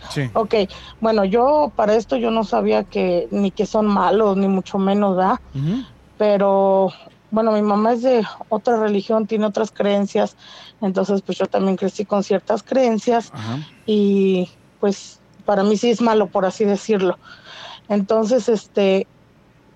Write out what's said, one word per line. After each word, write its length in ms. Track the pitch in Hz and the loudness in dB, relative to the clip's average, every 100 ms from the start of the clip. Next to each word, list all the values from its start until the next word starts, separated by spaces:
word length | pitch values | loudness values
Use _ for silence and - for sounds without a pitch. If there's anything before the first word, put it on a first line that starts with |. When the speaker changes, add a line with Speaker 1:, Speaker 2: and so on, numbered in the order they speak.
| - | -10
Speaker 1:
Sí. 200 | 151 127 | -6 -2
Speaker 2:
Ok, 220 | 151 214 220 190 - - - | -2 0 0 0 -6 -20 -4
bueno, 240 | 226 220 | 0 2
yo 480 | 196 233 254 302 285 - | 2 2 4 2 0 0
para 180 | 214 226 | 2 2
esto 220 | 214 262 | 0 -2
yo 120 | 226 | 0
no 140 | 226 | -2
sabía 400 | 202 226 208 214 | 0 0 0 0
que, 460 | 202 202 185 175 - | -2 -2 0 0 -2
ni 220 | 202 196 | -2 -2
que 120 | - 190 | -2 -2
son 200 | 220 214 | 0 2
malos, 480 | 196 185 196 214 190 | 2 2 2 2 2
ni 140 | 196 | 0
mucho 280 | 190 - 202 | 0 -2 -2
menos, 360 | 190 202 202 185 | 0 0 0 0
¿verdad? 220 | 190 - - 135 | 0 -2 -6 -6
Speaker 1:
Ujú. 300 | 147 240 233 - - - | -4 -4 -6 -18 -16 -2
Speaker 2:
Pero, 720 | 208 202 196 196 196 190 185 - - _ - | 2 2 2 4 4 2 0 -4 -20 _ -6
bueno, 240 | 214 220 | -2 0
mi 80 | 214 | 2
mamá 320 | 208 202 220 | 2 2 2
es 80 | 240 | 0
de 240 | 254 240 202 - - | 2 2 0 -8 -6
otra 260 | 214 247 233 | -4 0 0
religión, 480 | 214 202 - 220 208 | 0 -2 0 -2 -2
tiene 200 | 214 214 | -2 -2
otras 260 | 208 214 | -2 -4
creencias, 640 | - 202 202 202 208 208 - - - - - | -2 0 0 0 0 -2 -4 -20 -20 -20 -8
entonces, 400 | 196 190 190 196 | -4 -2 0 -2
pues, 160 | - 180 | -2 -6
yo 80 | 190 | -2
también 320 | 202 190 185 | 0 0 0
crecí 280 | 190 - 208 | -4 -6 -4
con 160 | 202 | -2
ciertas 400 | 196 196 - 214 | 0 -2 -2 -6
creencias 680 | - 262 247 220 - 233 208 | -2 0 2 0 0 -2 -2
Speaker 1:
Ajá. 280 | 139 110 127 151 - - | -12 -8 -8 -10 -14 -2
Speaker 2:
y, 640 | 214 202 196 190 185 180 _ _ - | 0 2 2 2 0 -2 _ _ -4
pues, 420 | 202 196 - - _ _ - | -2 -2 -10 -20 _ _ -2
para 180 | 202 | 0
mí 140 | 202 208 | 2 2
sí 120 | 240 | 0
es 100 | 214 | 0
malo, 280 | 233 214 196 | 2 2 0
por 160 | 202 185 | 0 -2
así 200 | - 208 | 0 -2
decirlo. 520 | 196 - 208 180 - - - - - - - - | -2 -2 0 0 -2 -10 -20 -20 -20 -20 -18 -4
Entonces, 640 | 208 196 226 214 254 214 | -4 0 0 2 0 0
este... 580 | 220 - - 196 190 - _ _ _ _ _ _ | -2 -2 -2 0 0 -2 _ _ _ _ _ _